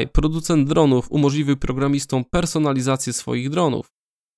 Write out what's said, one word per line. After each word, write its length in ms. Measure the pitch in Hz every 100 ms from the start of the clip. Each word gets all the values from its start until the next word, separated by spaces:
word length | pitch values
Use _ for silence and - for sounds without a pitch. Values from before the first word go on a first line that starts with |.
I, 40 | 120
producent 600 | - 151 160 160 160 139
dronów, 420 | 160 151 127 -
umożliwił 460 | 151 143 147 143 139
programistom 680 | - 131 139 143 - 131 123
personalizację 880 | 180 170 160 151 135 127 135 127
swoich 360 | 120 - 123 131
dronów. 420 | 160 165 120 - _ _ _ _